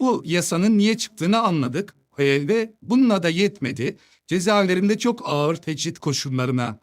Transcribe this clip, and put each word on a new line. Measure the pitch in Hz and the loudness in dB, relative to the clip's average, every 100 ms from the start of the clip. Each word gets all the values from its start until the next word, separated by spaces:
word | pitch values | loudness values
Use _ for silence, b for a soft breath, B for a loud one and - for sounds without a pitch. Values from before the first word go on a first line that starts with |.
Bu | 254 214 160 | 0 0 -2
yasanın | 175 170 170 208 208 | -2 0 0 2 4
niye | 208 226 | 2 0
çıktığını | - - 170 226 | -6 -4 0 2
anladık. | 220 160 127 143 202 _ _ - | 2 0 -2 -4 -8 _ _ 0
E, | |
ve | 139 139 147 226 220 _ | 2 2 0 -2 -2 _
bununla | - 247 247 196 | -2 2 4 2
da | 170 | 0
yetmedi. | 170 202 202 131 - 143 - b b - | 0 0 -2 -8 -4 -6 -8 b b -4
Cezaevlerinde | 180 180 208 190 185 202 220 | -2 2 2 2 2 2 2
çok | 240 233 | 0 -2
ağır | - 147 147 160 | -2 0 0 -2
tecrit | - 151 165 165 | -6 -6 -8 -6
koşullarına, | 156 135 143 127 127 127 117 107 | -4 -4 -4 -2 -2 -2 -4 -8